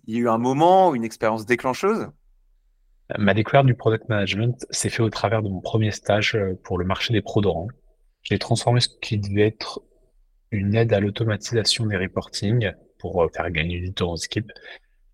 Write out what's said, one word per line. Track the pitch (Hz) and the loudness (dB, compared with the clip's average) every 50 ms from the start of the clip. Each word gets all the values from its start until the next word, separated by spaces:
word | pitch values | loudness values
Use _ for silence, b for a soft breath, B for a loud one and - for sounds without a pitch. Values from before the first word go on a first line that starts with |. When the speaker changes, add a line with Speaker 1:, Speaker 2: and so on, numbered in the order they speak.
| _ | _
Speaker 1:
Il | - 110 | -6 -2
y | |
a | 120 | 0
eu | 120 120 | 2 2
un | 113 113 | 2 2
moment, | 120 127 135 143 160 175 185 190 190 175 143 | 2 0 2 4 6 6 6 6 6 4 2
une | 120 113 | 0 -2
expérience | 110 - - - 110 110 110 107 | -6 -4 -2 0 0 0 0 0
déclencheuse ? | 104 123 117 - 131 123 - - 196 226 202 117 - - _ _ _ _ _ _ _ _ _ _ _ _ _ _ _ _ _ _ - - - | 0 0 0 0 -2 -2 0 0 0 0 0 -4 -8 -12 _ _ _ _ _ _ _ _ _ _ _ _ _ _ _ _ _ _ -8 -4 0
Speaker 2:
Ma | 104 98 98 | 2 2 2
découverte | 110 107 - - 139 135 | 2 2 2 4 6 6
du | 131 117 | 6 4
product | - - 113 110 110 - - | 2 2 0 0 0 -2 -2
management | 107 104 98 87 95 98 113 120 117 - - - | -2 -2 -2 -2 -2 -2 -2 -2 -2 -4 -8 -10
s'est | - - - 107 | -6 -4 -4 -2
fait | - - | -2 0
au | 117 107 | 0 -2
travers | - - - 104 113 110 | 0 -2 -2 0 0 0
de | 107 101 | -2 -2
mon | 95 90 | -4 -6
premier | - - - 110 110 107 | -4 -2 0 0 0 0
stage, | 104 - - - 101 107 104 - - | -2 -2 -2 0 0 2 0 0 0
euh, | 110 98 95 92 - - | -2 -2 -2 -4 -6 -6
pour | - 95 90 | -6 -4 -4
le | 90 | -2
marché | 92 95 - - - | -2 -4 -4 -2 0
des | 117 104 | 0 0
pros | - - - 110 | 0 0 0 2
d'Orange. | 101 95 80 82 90 117 - _ _ _ _ _ _ _ _ _ | 2 2 0 -2 -4 -8 -12 _ _ _ _ _ _ _ _ _
J'ai | - - 107 95 | -6 -4 -4 -2
transformé | - - 120 117 - 123 120 123 | 0 0 -2 0 2 2 2 2
ce | - - _ _ | 0 -2 _ _
qui | - - 113 104 | -8 -4 -4 -2
devait | 98 101 101 104 104 107 | -2 0 2 2 2 2
être | 107 - - - - - - _ _ _ _ _ _ _ _ _ _ _ _ _ | 2 -2 -8 -12 -12 -12 -14 _ _ _ _ _ _ _ _ _ _ _ _ _
une | - 101 98 101 104 | -4 -2 0 2 2
aide | 113 117 113 110 | 2 4 4 2
à | 98 | 2
l'automatisation | 101 101 98 - 113 113 107 - - - 120 113 101 - - - 117 | 2 0 -2 -2 -2 -2 -2 -2 -4 -2 -2 0 0 0 0 0 0
des | 107 104 90 | -2 -2 -2
reportings | 95 92 - 95 92 - - - - 101 113 123 110 92 85 - _ _ _ _ | -4 -4 -4 -6 -8 -6 -6 -4 -2 0 0 0 0 -2 -4 -8 _ _ _ _
pour, | - 87 90 92 | -10 -4 0 2
euh, | 82 78 | 0 2
faire | - - 80 85 | 0 -2 -4 -2
gagner | 85 82 80 85 87 87 | -2 -2 -2 -2 -4 -6
du | 90 92 | -6 -6
temps | 95 - 92 87 | -4 -4 -4 -4
aux | 85 | -4
équipes, | 82 - - - - - 107 B B B B B B B B B _ _ _ | -6 -8 -6 -6 -6 -6 -8 B B B B B B B B B _ _ _